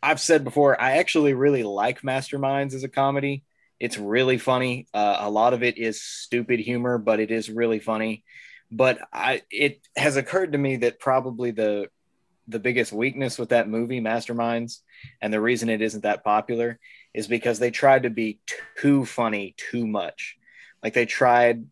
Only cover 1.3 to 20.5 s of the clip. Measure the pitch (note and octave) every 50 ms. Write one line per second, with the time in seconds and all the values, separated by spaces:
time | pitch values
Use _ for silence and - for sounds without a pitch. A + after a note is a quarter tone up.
1.3 | C3+ B2 C3 C#3+ C#3+ C3 A#2 G#2 G2+ G2 G#2 A#2+ C#3 - - C#3 C3 C3+ C3+ -
2.3 | - C#3 C#3 C3+ C#3 C#3 C#3 C#3 C3 C3+ C3 C3+ - - C3+ C#3 C#3 C#3 C#3 C#3
3.3 | C#3 C#3 _ _ _ _ _ _ _ _ A#2+ A#2 - - G#2 G2+ G#2+ B2 C3 C3
4.3 | C3 A#2+ - - B2+ B2+ B2+ B2+ B2 B2+ - _ - G#2 G#2 G#2 G2+ - G#2 G#2
5.3 | G#2 G#2+ A2 A#2+ B2+ A#2+ A#2+ B2 A#2 - A2+ A2+ G#2+ - - - - - - -
6.3 | - A#2+ A#2+ A#2 B2 A#2 A2 A#2 B2 A#2+ A#2+ B2 B2 A#2 G#2 G#2+ A2 G#2+ A2 G#2
7.3 | A2+ A2+ G#2+ - A2 A2+ A#2 A#2 A2+ G#2+ - - A2 G#2+ A2 A2 A2 G#2 _ _
8.3 | - - - - - - _ _ A2+ A2+ C3 C3 B2+ - - - - C2 F2+ B2+
9.3 | C3 A#2 - _ - G2+ D3 C#3+ C#3+ _ _ _ _ - C3+ D3+ C#3 C#3 C3+ -
10.3 | - F#3 F#3+ F3 D3 C#3+ C#3 C#3 C3+ B2 A#2 A#2+ - _ - C#3 C3 C3 B2+ B2+
11.3 | A#2+ A2 B2 A#2+ A2+ G#2 A2 G#2+ G#2 G#2 G2 - _ _ _ _ _ _ _ _
12.3 | _ _ _ - A2+ A#2 G2 B2 B2 B2 A#2 - - G#2 A#2 C3+ C3+ C3+ C3+ B2+
13.3 | - - A#2+ A2+ B2 A#2 A2+ G#2 A2 A2+ A#2 A#2 B2+ B2+ A2+ A2 A2+ A#2 A2+ -
14.3 | A#2+ A#2 A#2 A#2 A#2 A#2 A#2 A#2 - - _ _ _ - - - _ _ - G#2+
15.3 | G#2+ G#2+ G#2+ A2+ B2 A2+ A#2 A#2 A2+ G#2+ A2 A2 G2+ G#2+ G2+ G#2 G#2 - _ G#2+
16.3 | G#2 G#2+ G#2+ - B2 A#2 A#2 A#2 A#2 _ _ - - - - _ _ A2+ G#2+ G#2
17.3 | A#2+ A#2 - A#2+ A#2 G#2+ B2 B2 A#2 - - C#3 C3+ C3+ B2+ B2 A2 G#2 A2+ A2
18.3 | G#2 _ _ - - - - - - - - C#3+ C#3+ C#3 C3 - - - B2+ A2+
19.3 | G#2+ G#2 G2+ F#2 - - - - - A#2+ A#2 A2 G#2+ G#2 F2+ D#2+ - - - -
20.3 | - _ _ _